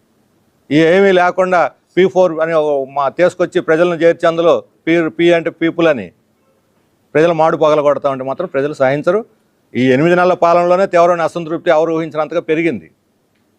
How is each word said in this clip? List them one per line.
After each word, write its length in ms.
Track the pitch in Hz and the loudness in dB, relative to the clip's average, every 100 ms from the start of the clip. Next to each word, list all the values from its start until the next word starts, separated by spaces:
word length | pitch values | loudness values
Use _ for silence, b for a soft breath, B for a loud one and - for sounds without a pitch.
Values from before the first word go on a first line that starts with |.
| _ _ _ _ _ _ - | _ _ _ _ _ _ -4
ఈ 40 | 143 | 0
ఏమీ 360 | 160 185 196 | 2 4 4
లేకుండా 600 | 180 180 175 185 180 143 - _ - | 2 0 0 0 0 0 -4 _ 0
పీ 100 | 185 | 0
ఫోర్ 320 | 185 180 156 | 2 0 0
అని 140 | 160 | -2
ఒక 360 | 165 151 143 135 | -2 0 -2 -4
మా 200 | 139 139 | -4 -4
తీసుకొచ్చి 520 | - 175 - 175 180 | 0 -2 0 -4 -4
ప్రజలను 340 | 160 160 175 170 | -2 0 0 0
చేర్చి 320 | 165 165 170 | 0 2 0
అందులో 360 | 165 170 127 - _ - | 0 0 0 -2 _ -2
పీ, 220 | 170 160 | -2 -2
పీ 220 | 160 170 | 0 2
అంటే 180 | 170 165 | 2 -2
పీపుల్ 380 | - 165 165 165 | -4 -4 0 0
అని 240 | 135 90 _ _ _ _ _ _ _ _ _ _ | 0 -6 _ _ _ _ _ _ _ _ _ _
ప్రజల 180 | 147 170 | -2 0
మాడు 260 | 165 160 165 | 0 0 0
పగలగొడతామంటే 680 | 156 151 143 135 143 131 | 0 2 0 0 -2 -6
మాత్రం 240 | 131 135 175 | -6 -8 -6
ప్రజలు 260 | 135 143 | -4 -4
సహించరు. 520 | 151 131 143 160 202 240 _ _ _ _ 117 | -2 -2 0 -2 -2 -4 _ _ _ _ -2
ఈ 160 | 127 | 2
ఎనిమిది 240 | 127 165 175 | 2 2 2
నెలల 180 | 180 | 2
పాలనలోనే 520 | 175 170 175 175 180 196 | 2 2 2 2 0 0
తీవ్రమైన 360 | 175 175 175 | 2 2 2
అసంతృప్తి 480 | 160 175 160 165 175 | -4 -6 -8 -6 0
ఎవరు 220 | 156 165 | 0 0
ఊహించినంతగా 460 | 160 165 147 151 160 | -2 -6 -6 -6 -6
పెరిగింది. 520 | - 160 170 117 80 _ _ _ _ _ _ | -4 -2 -2 -4 -10 _ _ _ _ _ _